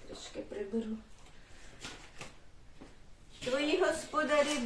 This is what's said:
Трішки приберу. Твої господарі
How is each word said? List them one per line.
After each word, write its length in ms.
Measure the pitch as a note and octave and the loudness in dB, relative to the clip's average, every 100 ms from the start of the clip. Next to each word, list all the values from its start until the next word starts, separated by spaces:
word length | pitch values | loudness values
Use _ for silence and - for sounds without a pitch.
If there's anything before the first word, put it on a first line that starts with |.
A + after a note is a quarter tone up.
| - | -12
Трішки 320 | - - - | -12 -10 -8
приберу. 580 | - G#3 - A3+ G#3+ A3 - - - - - - - - - - - - - - - - - - - - - - - - | -8 -6 -2 -2 -2 -4 -8 -16 -16 -18 -16 -16 -16 -12 -12 -12 -14 -12 -12 -12 -18 -16 -18 -16 -16 -16 -16 -16 -16 -6
Твої 340 | B3 C#4 D4+ F4+ | 0 2 4 6
господарі 760 | E4 D#4+ - D4+ C#4+ D4 C#4+ C#4 | 6 4 2 2 6 6 6 2